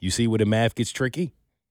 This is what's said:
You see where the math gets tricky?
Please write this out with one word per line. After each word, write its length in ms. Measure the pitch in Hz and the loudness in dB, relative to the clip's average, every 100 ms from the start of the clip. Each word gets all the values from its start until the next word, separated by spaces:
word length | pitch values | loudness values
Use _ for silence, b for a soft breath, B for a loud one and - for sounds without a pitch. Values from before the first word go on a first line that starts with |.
You 100 | 92 | -4
see 160 | - 117 | 0 2
where 120 | 110 | 2
the 80 | 104 | 2
math 280 | 110 113 | 2 2
gets 160 | - 117 | 0 -6
tricky? 440 | - 131 151 175 - _ _ _ | -2 -4 -4 -6 -8 _ _ _